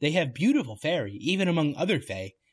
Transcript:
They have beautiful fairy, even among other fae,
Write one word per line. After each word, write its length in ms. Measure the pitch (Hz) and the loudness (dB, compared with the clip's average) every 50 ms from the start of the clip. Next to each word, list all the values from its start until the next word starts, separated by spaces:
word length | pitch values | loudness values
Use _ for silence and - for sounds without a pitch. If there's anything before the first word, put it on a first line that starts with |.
They 100 | 143 151 | 0 2
have 220 | 160 185 160 131 113 | 2 2 0 0 0
beautiful 420 | 139 180 247 285 294 170 113 104 | 0 2 4 4 2 2 -2 -6
fairy, 380 | - - 151 180 160 113 98 101 | -6 -2 -2 0 0 -2 -4 -6
even 340 | - - 160 190 190 190 | -4 -2 0 0 2 2
among 280 | 180 170 165 156 147 135 | 2 2 2 2 0 0
other 260 | - 175 196 196 139 | 0 0 0 0 0
fae, 320 | - - 95 95 95 95 - _ _ _ | -2 -6 -8 -8 -8 -10 -12 _ _ _